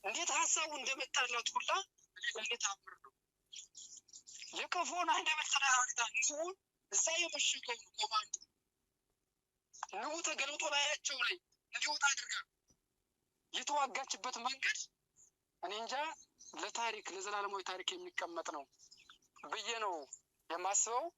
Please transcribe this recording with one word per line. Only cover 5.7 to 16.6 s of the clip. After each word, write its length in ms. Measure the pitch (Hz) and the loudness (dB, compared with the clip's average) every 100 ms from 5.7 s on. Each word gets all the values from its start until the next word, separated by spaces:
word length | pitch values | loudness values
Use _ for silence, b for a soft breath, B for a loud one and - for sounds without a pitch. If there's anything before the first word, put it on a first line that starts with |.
| 247 254 - 233 | 6 6 0 0
ንጹሑን 460 | - - 294 339 381 _ _ _ | 2 0 0 -4 -6 _ _ _
እዛ 140 | 208 - 330 | 2 4 4
የመሸገውን 680 | 339 294 - - - 466 - | 2 2 2 2 -2 -6 -6
ኮማንዶ 440 | - 415 - - - - _ _ _ _ _ _ _ _ _ _ _ _ - - | -4 2 2 2 -8 -8 _ _ _ _ _ _ _ _ _ _ _ _ -10 -8
ንቡ 200 | 190 254 320 | -4 -2 -2
ተገልብጦ 400 | 330 294 277 294 311 | -2 0 -2 0 2
ላያቸው 480 | 285 285 - - 262 | 4 4 2 -2 0
ላይ 180 | - 349 _ _ _ | 0 0 _ _ _
እንዲወጣ 300 | - - 294 277 | -4 -2 4 4
አድርጋ 280 | - - - - _ _ _ _ _ _ _ _ _ _ | 4 -2 -6 -6 _ _ _ _ _ _ _ _ _ _
የተዋጋችበት 800 | - 247 294 269 262 269 - 254 247 | -4 0 2 2 0 -4 -4 -4 -4
መንገድ 400 | 240 269 - - - _ _ _ - _ _ _ | -4 0 0 0 -4 _ _ _ -20 _ _ _
እኔ 100 | 175 208 | -4 -4
እንጃ፣ 180 | 226 262 311 302 - _ - | -2 -2 -2 -6 -16 _ -14
ለታሪክ፣ 540 | 311 | -6